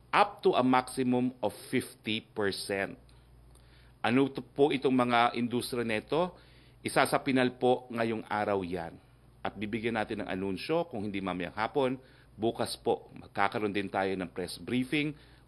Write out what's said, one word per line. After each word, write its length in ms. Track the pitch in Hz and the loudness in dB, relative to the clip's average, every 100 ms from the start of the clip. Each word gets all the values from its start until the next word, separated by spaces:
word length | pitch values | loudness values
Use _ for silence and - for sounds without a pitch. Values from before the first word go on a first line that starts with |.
| - | 0
up 240 | 170 208 - 190 | 2 2 2 2
to 80 | |
a 80 | 175 | 4
maximum 720 | 127 127 127 - 127 123 127 - | 4 4 2 -2 0 2 0 -2
of 80 | 104 - - | -4 -4 -4
fifty 480 | 131 - - - - | -4 -4 -8 -4 -4
percent. 720 | - - 101 92 - 98 98 - - - - - - - - - - - | -6 -2 -2 -2 -4 -4 -4 -8 -18 -20 -20 -20 -20 -20 -20 -20 -20 -2
Ano 320 | 104 123 135 | 2 4 2
to 100 | 135 | -2
po 300 | - - 143 | -4 2 4
itong 240 | 143 135 | 4 2
mga 400 | 127 123 120 120 | 2 4 4 4
industriya 480 | 120 120 117 113 123 | 2 -2 -2 -2 -4
neto? 500 | 113 107 - 147 180 - - - - - - | -2 -2 -2 0 -2 -4 -20 -20 -20 -10 0
Isa 160 | 147 | 4
sa 160 | 131 143 | 4 4
Pinal 320 | 143 131 127 | 2 2 2
po 400 | 123 127 127 - | 2 2 2 0
ngayong 320 | 117 117 110 - | -2 -2 -2 -4
araw 320 | 104 104 101 | -2 0 0
yan. 320 | 90 87 82 85 - - - - | -2 -6 -8 -12 -20 -20 -20 -10
At 160 | 98 98 | -10 -6
bibigyan 400 | 104 110 113 113 | -6 -4 -2 -2
natin 240 | 104 107 | -4 -6
ng 60 | - | -6
anunsyo, 560 | 92 98 92 - 165 170 | -4 -4 -6 -2 -2 -2
kung 220 | 113 104 | -6 -6
hindi 100 | 98 | -4
mamayang 380 | 95 90 85 - | -4 -4 -6 -4
hapon, 400 | 113 147 127 131 - - - - | -2 0 0 -2 -12 -20 -20 -4
bukas 400 | 113 - 117 - | -2 0 -4 -4
po. 320 | - - - - | -2 -2 -4 -20
Magkakaroon 580 | - - 98 120 104 | -8 0 0 0 -2
din 160 | 101 98 | -2 -2
tayo 220 | 101 95 | -2 -2
ng 160 | 95 87 | -2 -6
press 300 | - 87 - | -6 -8 -8
briefing 560 | 87 123 127 156 151 143 - - | -4 -4 -2 -2 -2 -6 -16 -20